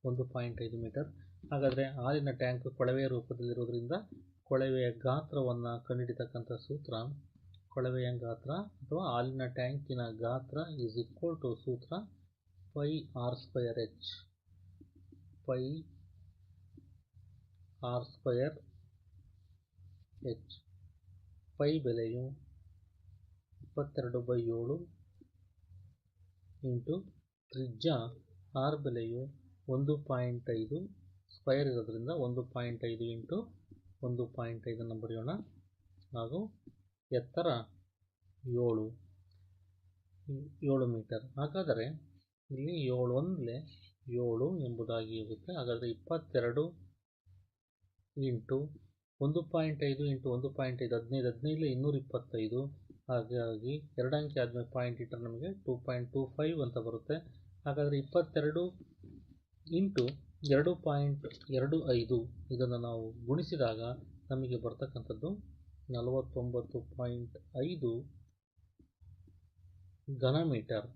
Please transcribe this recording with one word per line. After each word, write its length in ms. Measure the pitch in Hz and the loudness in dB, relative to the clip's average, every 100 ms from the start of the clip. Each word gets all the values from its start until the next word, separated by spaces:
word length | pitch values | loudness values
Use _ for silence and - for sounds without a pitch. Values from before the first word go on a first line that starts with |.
ಒಂದು 180 | 131 127 127 | 0 0 -2
ಪಾಯಿಂಟ್ 260 | 127 120 117 | -2 -4 -4
ಐದು 160 | 117 117 | -4 -4
ಮೀಟರ್. 260 | 113 139 147 - - - - | -2 -2 -4 -8 -18 -18 -2
ಹಾಗಾದರೆ 340 | 143 135 131 135 135 | 4 6 6 2 2
ಹಾಲಿನ 320 | 123 147 143 127 | 2 4 2 2
ಟ್ಯಾಂಕ್ 260 | 127 127 127 - | 2 2 -2 2
ಕೊಳವೆಯ 280 | 127 131 135 | 4 6 4
ರೂಪದಲ್ಲಿರೋದ್ರಿಂದ 840 | 127 - 123 120 120 117 120 120 180 220 - - _ | 2 0 -2 0 0 0 0 0 -2 -2 -16 -18 _
ಕೊಳವೆಯ 440 | - 131 135 131 123 117 131 | 2 4 4 4 2 2 2
ಗಾತ್ರವನ್ನು 680 | 127 127 143 127 120 120 120 | 2 2 0 2 2 0 -4
ಕಂಡುಹಿಡಿತಕ್ಕಂಥ 680 | - 123 123 120 123 123 117 117 - | -2 0 0 -2 -2 -4 -4 -6 -4
ಸೂತ್ರ, 280 | 143 147 113 123 143 - - - - _ | -6 -4 -4 -4 -8 -12 -20 -20 -20 _
ಕೊಳವೆಯ 400 | - 127 127 123 123 | -2 0 2 0 0
ಗಾತ್ರ 280 | 117 113 127 165 208 - | -2 -4 -2 -4 -4 -10
ಅಥವಾ 260 | 127 156 180 | -4 -2 2
ಹಾಲಿನ 340 | 120 127 131 127 127 | 2 2 0 -2 0
ಟ್ಯಾಂಕಿನ 440 | 127 139 - 127 117 110 | 0 -2 -2 -2 -2 0
ಗಾತ್ರ 340 | 117 127 131 143 165 151 | 0 0 -2 -4 -4 -2
is 180 | 117 113 | -2 -2
equal 300 | 117 - 165 165 | -4 -2 -2 0
to 80 | 131 113 | -2 -2
ಸೂತ್ರ 280 | - 123 - 175 214 - - _ _ - - | -2 -4 -2 -6 -6 -14 -20 _ _ -20 -8
pi 180 | 147 147 156 - 127 | 0 0 0 -4 -2
ಆರ್ 140 | 123 123 | -2 -2
ಸ್ಕ್ವೇರ್ 420 | - - 120 117 | -2 0 2 0
h, 260 | 113 - - - - _ _ - - - - - - - - - | -2 -4 -12 -12 -16 _ _ -20 -20 -20 -20 -20 -20 -20 -20 -12
pi 180 | - 127 131 156 - - - - - - - - - - - - _ - - - - - - - | -2 -2 0 -4 -8 -18 -20 -20 -20 -20 -20 -20 -20 -20 -20 -20 _ -20 -20 -20 -20 -20 -20 -8
ಆರ್ 220 | 123 123 113 | -2 -2 -2
ಸ್ಕ್ವೇರ್ 440 | - 135 123 139 - - - - _ - - - - - - _ - - - - - 127 | -4 0 2 2 -2 -18 -20 -20 _ -20 -20 -20 -20 -20 -20 _ -20 -20 -20 -20 -10 -6
h. 200 | - - - - - - - - - - - - - | -6 -10 -20 -20 -20 -20 -20 -20 -20 -20 -20 -20 0
ಪೈ 140 | 143 156 | 2 4
ಬೆಲೆಯು 460 | 127 117 113 123 131 139 - - - - - _ - - - - _ - | 2 0 0 -2 -4 -8 -14 -20 -20 -20 -20 _ -20 -20 -20 -20 _ -20
ಇಪ್ಪತ್ತೆರಡು 560 | - - 143 - 123 123 120 | -8 -6 -4 -2 -2 -2 2
by 120 | 123 113 117 | 2 2 0
ಏಳು 200 | 117 160 - - - - - _ - _ - - - - _ _ - _ - - 135 | 0 -2 -4 -16 -20 -20 -20 _ -20 _ -20 -20 -20 -20 _ _ -20 _ -20 -6 -2
into 260 | 123 120 175 196 - _ _ _ | -2 0 -2 -4 -20 _ _ _
ತ್ರಿಜ್ಯ 380 | 131 127 110 127 123 113 - - - - 135 | -6 -6 0 2 2 -2 -10 -20 -20 -6 0
ಆರ್ 220 | 135 151 | 0 0
ಬೆಲೆಯು 400 | 139 117 113 120 139 - - - - | -2 -2 -2 -4 -6 -10 -20 -14 0
ಒಂದು 240 | 131 143 147 | 2 4 2
ಪಾಯಿಂಟ್ 440 | 147 127 123 120 123 | 2 0 2 0 0
ಐದು 280 | 113 110 147 202 - - - _ | 0 0 -2 -4 -12 -20 -20 _
ಸ್ಕ್ವೇರ್ 380 | - - 135 143 | -6 2 4 4
ಇರೋದ್ರಿಂದ 440 | 120 110 110 120 170 | 0 -2 -4 -2 0
ಒಂದು 220 | 123 123 123 | 2 0 -2
ಪಾಯಿಂಟ್ 360 | 127 120 117 | -2 -2 -2
ಐದು 200 | 117 113 117 | -4 -2 -4
ಇಂಟು 300 | 113 113 185 240 - - - - - | -4 -2 -2 -2 -12 -20 -20 -20 -6
ಒಂದು 200 | 123 123 120 | -2 0 -2
ಪಾಯಿಂಟ್ 360 | - 117 117 120 | -2 -4 -4 -4
ಐದನ್ನು 280 | 113 117 113 | -4 -4 -4
ಬರೆಯೋಣ. 320 | 110 113 117 196 214 - - _ _ - - | -4 -2 -2 -4 -6 -18 -20 _ _ -20 -8
ಹಾಗೂ 260 | 120 117 160 214 - - - _ _ _ | -4 -2 -2 -4 -10 -20 -20 _ _ _
ಎತ್ತರ 380 | 127 120 - 175 120 110 - _ _ _ _ _ _ 131 120 | 0 0 0 2 2 -2 -16 _ _ _ _ _ _ 0 4
ಏಳು, 260 | 120 110 110 117 - - - - - - _ _ _ _ _ - - 135 147 - | 4 4 0 -6 -18 -20 -20 -20 -20 -20 _ _ _ _ _ -16 -8 -6 -8 -2
ಏಳು 220 | 143 135 123 | 4 4 4
ಮೀಟರ್. 380 | 113 110 113 127 | 0 -2 -6 -6
ಹಾಗಾದರೆ 540 | 135 151 175 165 113 120 156 - - _ _ _ | -4 -2 0 2 2 2 -4 -12 -20 _ _ _
ಇಲ್ಲಿ 240 | 135 147 180 131 | -4 -2 0 2
ಏಳು 240 | 123 123 | 2 4
ಒಂದ್ಲೆ 420 | 123 170 180 120 127 160 - - _ 127 120 | 4 2 0 -2 -4 -8 -18 -20 _ -4 0
ಏಳು 300 | 120 113 139 185 | 2 2 2 0
ಎಂಬುದಾಗಿ 540 | 123 117 113 117 110 113 | -2 -4 -2 -2 -2 -4
ಹೋಗುತ್ತೆ. 340 | 107 107 - | -6 -8 -6
ಹಾಗಾದರೆ 360 | 180 120 117 120 | -4 -2 -2 -2
ಇಪ್ಪತ್ತೆರಡು 720 | 113 - 117 - 127 120 120 165 - - _ _ _ - - _ _ _ _ _ _ _ - | -6 -2 -2 2 2 4 2 0 -4 -20 _ _ _ -20 -20 _ _ _ _ _ _ _ -2
ಇಂಟು 420 | 135 120 - 131 147 - - _ _ _ | 0 0 0 -2 -2 -8 -20 _ _ _
ಒಂದು 200 | 139 160 | 2 2
ಪಾಯಿಂಟ್ 380 | 165 165 160 147 | 2 2 2 2
ಐದು 180 | 147 135 | 2 2
ಇಂಟು 240 | 147 135 127 | 2 2 0
ಒಂದು 180 | 123 135 | 0 0
ಪಾಯಿಂಟ್ 300 | 139 131 127 | 0 -2 0
ಐದು, 120 | 123 | 0
ಹದಿನೈದು, 340 | 117 117 135 123 | 0 0 0 0
ಹದಿನೈದಲೆ 400 | 117 147 156 156 | 0 0 2 2
ಇನ್ನೂರ 240 | 127 143 139 | 2 2 2
ಇಪ್ಪತ್ತೈದು. 640 | - 123 - 117 110 123 139 - - - | 0 -4 -2 -2 0 0 -2 -8 -18 -18
ಹಾಗಾಗಿ 680 | - 123 113 123 117 110 117 147 - - | -2 -2 0 0 0 -2 -2 -4 -4 -2
ಎರಡು 180 | 127 147 | 2 2
ಅಂಕೆ 220 | 151 143 | 2 0
ಆದ್ಮೇಲೆ 280 | 120 120 120 | 0 0 -2
ಪಾಯಿಂಟ್ 280 | 131 123 117 | -2 -2 -2
ಇಟ್ಟರೆ 220 | 117 117 | -6 -6
ನಮಗೆ 260 | 117 117 165 196 | -6 -4 -6 -4
ಟೂ 140 | - 123 | -2 -2
ಪಾಯಿಂಟ್ 280 | 131 123 123 | 0 -2 0
ಟೂ 100 | 139 131 | 0 0
ಫೈವ್ 260 | - 156 165 | 0 0 2
ಅಂತ 160 | 127 123 | 0 0
ಬರುತ್ತೆ. 380 | 113 113 - 156 - - - - | -2 -4 -2 -2 -2 -18 -20 -8
ಹಾಗಾದರೆ 340 | 143 143 143 143 | -2 2 4 2
ಇಪ್ಪತ್ತೆರಡು 640 | 139 175 170 160 147 156 180 - - - - - - - _ _ - | 4 4 4 4 4 2 0 -4 -20 -18 -18 -18 -20 -20 _ _ 0
ಇಂಟು 380 | 165 196 196 123 143 - - | 2 4 4 2 0 -14 -6
ಎರಡು 260 | 147 139 160 175 | 4 6 6 2
ಪಾಯಿಂಟ್ 480 | 156 143 143 143 147 - - | 2 2 2 0 -4 -12 -2
ಎರಡು 240 | 131 139 160 131 | 2 4 2 4
ಐದು, 260 | 120 113 123 117 - - | 4 6 2 2 -8 -6
ಇದನ್ನು 280 | 123 127 120 | 0 2 0
ನಾವು 240 | 117 113 113 117 | -2 -2 -4 -6
ಗುಣಿಸಿದಾಗ 580 | 120 151 175 160 120 110 117 127 - - - | 0 0 2 2 2 2 -4 -6 -10 -18 -4
ನಮಗೆ 300 | 131 127 123 | -2 0 0
ಬರ್ತಕ್ಕಂಥದ್ದು 720 | 117 113 135 123 - 110 151 208 - - - - - | -2 -4 -6 -6 -6 -4 -2 -4 -6 -18 -20 -20 -6
ನಲವತ್ತೊಂಬತ್ತು 920 | 120 123 131 127 131 123 120 113 120 110 | -2 2 0 0 -2 0 0 -2 -6 -6
ಪಾಯಿಂಟ್ 440 | - 123 120 120 - - 135 | -4 -4 -2 -6 -12 -8 -2
ಐದು 300 | 147 175 123 113 143 - - _ _ _ - _ - _ - - - - - _ - - - - - 135 | -2 0 0 0 -6 -16 -20 _ _ _ -20 _ -20 _ -20 -20 -20 -20 -20 _ -20 -20 -20 -18 -10 2
ಘನ 200 | 127 147 | 4 6
ಮೀಟರ್ 420 | 165 120 - 113 107 | 4 2 0 -2 -2